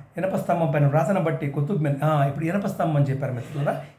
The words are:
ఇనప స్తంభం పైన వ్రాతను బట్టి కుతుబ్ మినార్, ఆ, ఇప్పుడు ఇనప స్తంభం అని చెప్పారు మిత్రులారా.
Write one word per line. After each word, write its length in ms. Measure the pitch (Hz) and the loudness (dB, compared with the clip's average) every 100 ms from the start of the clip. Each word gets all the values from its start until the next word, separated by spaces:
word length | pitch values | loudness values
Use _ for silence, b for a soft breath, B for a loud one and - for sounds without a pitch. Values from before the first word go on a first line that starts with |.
| - - | -12 -6
ఇనప 200 | 185 - | -2 -2
స్తంభం 340 | - 170 165 | 0 0 2
పైన 160 | 147 143 | 4 4
వ్రాతను 340 | 147 165 190 | 4 2 2
బట్టి 300 | 165 147 143 | 0 -2 -2
కుతుబ్ 320 | 151 143 196 | -2 -2 0
మినార్, 220 | 147 139 | 0 0
ఆ, 200 | 151 151 | 2 2
ఇప్పుడు 200 | 139 135 | 2 0
ఇనప 220 | 160 196 202 | -2 -2 -2
స్తంభం 300 | - 170 147 | -2 0 2
అని 80 | |
చెప్పారు 280 | 131 131 127 | 2 0 -4
మిత్రులారా. 500 | 120 117 147 147 - B | -6 -6 -4 -2 -2 B